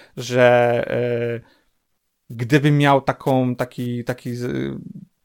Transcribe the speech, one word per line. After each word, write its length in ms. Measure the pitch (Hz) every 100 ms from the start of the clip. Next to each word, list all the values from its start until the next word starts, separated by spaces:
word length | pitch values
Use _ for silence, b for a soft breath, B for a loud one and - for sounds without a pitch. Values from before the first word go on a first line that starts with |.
| b -
że, 240 | 120 123 123 120 120 120 -
e, 500 | 120 120 120 120 117 - _ _ _ _ _ _ _ -
gdybym 480 | 117 120 143 147 147
miał 220 | 143 139
taką, 560 | 135 131 - 131 127 123
taki, 480 | 123 - 123 120
taki 300 | 120 123 123
z-, 440 | 120 123 135 135 139 - - - _